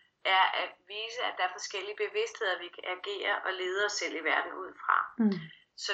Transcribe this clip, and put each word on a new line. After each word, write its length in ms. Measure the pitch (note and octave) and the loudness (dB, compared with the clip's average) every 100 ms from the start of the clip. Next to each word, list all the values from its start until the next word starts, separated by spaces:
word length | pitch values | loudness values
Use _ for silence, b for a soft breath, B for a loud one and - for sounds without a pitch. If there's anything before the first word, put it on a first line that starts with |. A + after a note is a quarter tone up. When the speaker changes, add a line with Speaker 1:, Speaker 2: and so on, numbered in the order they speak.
| b b | b b
Speaker 1:
er 200 | - F#3 F#3 - | 4 6 6 2
at 80 | F3+ - - | -4 -8 -14
vise, 280 | G#3 A3+ A#3+ - | -10 -8 -4 -4
at 60 | - | 0
der 60 | |
er 120 | F#3 G3+ | -2 -2
forskellige 420 | - G3 G3+ G#3 | -8 -6 -6 -2
bevidstheder, 540 | G#3 G#3 A3+ - G3+ F3 | -2 0 -2 0 -2 -2
vi 40 | F3 - | -4 -8
kan 80 | - F3+ | -6 -6
agere 380 | G3+ G3 G3 G3 - | -4 -2 0 0 -2
og 60 | |
lede 320 | F#3 F#3 G3 G#3 | -2 -2 0 0
os 60 | |
selv 220 | G3+ E3 D3+ | 0 -2 -2
i 80 | D#3+ | 2
verden 220 | D#3 - - | 2 0 -6
ud 100 | - - | -10 -6
fra. 140 | - G1+ - - | 2 2 2 4
Speaker 2:
Mm. 140 | G#3+ F3+ D#3+ B B - | 4 4 -4 B B -10
Speaker 1:
Så 80 | - | -6